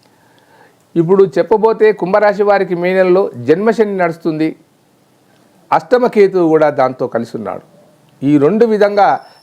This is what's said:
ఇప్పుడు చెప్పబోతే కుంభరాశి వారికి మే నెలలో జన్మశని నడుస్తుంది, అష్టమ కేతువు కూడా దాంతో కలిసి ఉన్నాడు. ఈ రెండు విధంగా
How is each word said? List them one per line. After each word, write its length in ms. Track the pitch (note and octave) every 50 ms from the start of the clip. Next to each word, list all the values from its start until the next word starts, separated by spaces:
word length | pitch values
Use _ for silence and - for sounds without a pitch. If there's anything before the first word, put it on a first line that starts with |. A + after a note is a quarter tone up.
| _ _ _ _ _ _ _ _ _ _ _ _ - _ _ _ _ _ -
ఇప్పుడు 280 | E3+ E3 E3 G3 G3 G3 F3+ - F3
చెప్పబోతే 540 | B3+ - A3+ G#3 G#3 A3+ A3 A3 G#3+ G#3+
కుంభరాశి 500 | G#3 - G3 F#3 G3 G#3 G#3+ G#3 F#3+ G3+
వారికి 320 | G3+ G3+ G3+ G3 F#3+ F3+ F3+
మే 200 | E3+ F3 F3+ F#3+
నెలలో 360 | F#3+ F#3 F3+ F3+ F#3+ G3+ - -
జన్మశని 600 | B2 A#2+ B2 D#3 F3+ G#3+ A#3 G#3+ A#3 G#3+ G#3 G3
నడుస్తుంది, 600 | F#3 F3 E3 D#3+ - - E3+ D#3 D#3 D#3+ D#3 - _ _ _ _ _ _ _ _ _ _ _ _ _ _ _ _ _ _ _ _ _ _ -
అష్టమ 340 | C#3 D#3+ - - B3+ A#3+ B3
కేతువు 420 | A3+ - G#3+ G3 F#3+ F3+ F#3 E3+ D#3
కూడా 220 | D#3+ D#3 D#3 D3
దాంతో 360 | C#3 C#3 C3 B2+ B2+ - C3
కలిసి 240 | A#2 - A#2 A#2 - -
ఉన్నాడు. 280 | A#2 G#2 F#2 F#2 F#2+ - _ _ _ _ _ _ _ _ _ _ - C3
ఈ 120 | C#3 D3 C#3
రెండు 280 | C3+ D#3+ G#3 A3 A#3+
విధంగా 540 | A3+ A3 G3 G#3 G#3 G#3 G3+ F#3+ D#3+ C#3 - - - - _